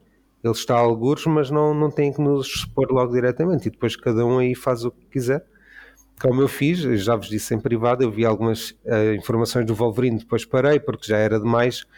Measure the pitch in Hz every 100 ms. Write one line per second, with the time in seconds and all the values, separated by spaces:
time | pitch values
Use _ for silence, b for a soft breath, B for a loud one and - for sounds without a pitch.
0 | b b b _ 117 110 - 120 120 113
1 | 120 147 - 151 135 151 151 147 151 143
2 | 143 139 147 143 131 - - - 135 131
3 | 123 123 123 123 165 160 110 - 120 -
4 | - 113 120 127 127 127 - 120 120 -
5 | _ 135 120 143 - B B B B B
6 | B - 131 127 139 - 143 180 143 110
7 | 95 113 107 107 - 113 117 117 117 123
8 | 127 107 113 104 113 110 - - - 113
9 | 107 104 - 113 113 123 113 107 120 104
10 | 127 113 - 113 - 131 135 147 - 107
11 | - 107 107 110 110 117 123 - -